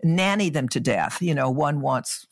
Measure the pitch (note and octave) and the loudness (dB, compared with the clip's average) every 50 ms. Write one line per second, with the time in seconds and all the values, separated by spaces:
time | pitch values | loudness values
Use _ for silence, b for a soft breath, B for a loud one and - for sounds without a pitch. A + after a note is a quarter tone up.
0 | - E3 E3 F3+ F#3 G3 G3 G#3 G3+ F3 C#3+ D3+ C3 B2 - - B2 B2+ A2 F#2 | 2 2 2 4 2 2 2 2 0 0 0 0 -2 0 -2 -2 0 0 0 2
1 | D#2 - - - F3 F3 D#3 C#3 C3 C3 B2+ C#3 D3+ C#3+ D3+ D3 C3+ C3+ C3 B2+ | 0 -2 -2 -2 -2 0 0 2 0 0 0 0 0 0 0 -2 -2 -2 -2 -2
2 | A#2 - - - - _ | -2 -6 -8 -10 -12 _